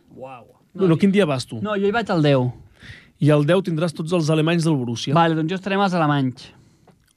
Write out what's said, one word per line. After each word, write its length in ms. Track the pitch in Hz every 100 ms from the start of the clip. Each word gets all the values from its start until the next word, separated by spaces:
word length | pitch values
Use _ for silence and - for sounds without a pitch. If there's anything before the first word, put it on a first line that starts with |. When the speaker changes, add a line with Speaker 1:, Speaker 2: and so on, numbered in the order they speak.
| _ -
Speaker 1:
Uau. 300 | 131 123 - _ _
Speaker 2:
No, 140 | 175 185
no, 100 | 160
quin 140 | 202
dia 140 | 196 170
vas 220 | 131 -
tu? 140 | 123
Speaker 1:
No, 140 | 208 208
jo 120 | 202
hi 40 |
vaig 180 | 233 214
el 120 | 175
deu. 280 | 147 135 127 - - _ - - _ -
Speaker 2:
I 120 | 147
el 140 | 147 147
deu 160 | 185
tindràs 280 | 180 156 175 -
tots 180 | 160
els 160 | 180 151
alemanys 340 | 156 156 170
del 120 | 160 143
Borussia. 380 | 120 117 -
Speaker 1:
Vale, 220 | 160 165 160
doncs 140 | 160
jo 60 | 190
estaré 180 | 196 196
amb 80 | 196
els 60 | 175
alemanys. 540 | 147 143 131 - - - _ _ _ _ _